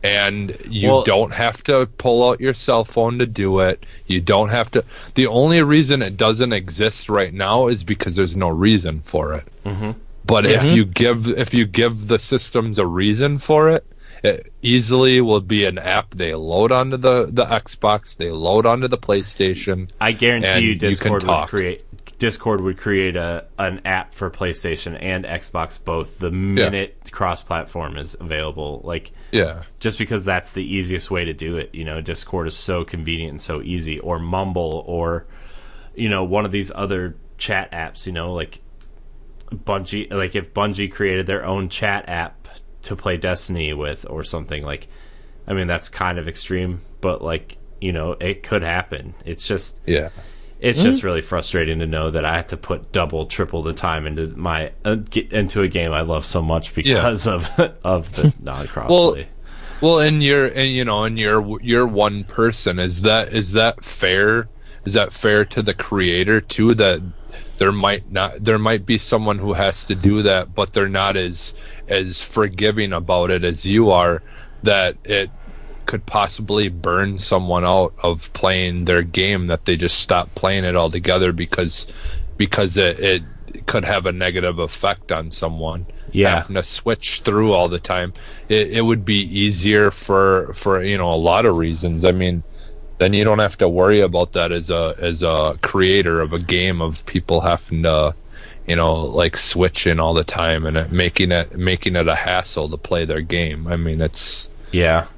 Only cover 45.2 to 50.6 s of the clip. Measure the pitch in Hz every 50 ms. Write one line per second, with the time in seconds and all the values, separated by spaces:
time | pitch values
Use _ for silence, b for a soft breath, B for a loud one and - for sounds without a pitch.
45.2 | b b b b b - 98 95 92 87 85 85 - - - - 92 90 90 90
46.2 | 80 85 82 - - - 92 90 90 92 90 90 - - - - - 92 87 -
47.2 | - 80 82 80 - - - - - - - - 98 95 87 80 78 87 87 -
48.2 | 85 90 101 - - - 110 101 85 82 85 90 - - - 71 76 82 82 -
49.2 | - 85 85 - - - 107 90 - - - - - 85 85 73 76 82 B B
50.2 | B B B B B B B B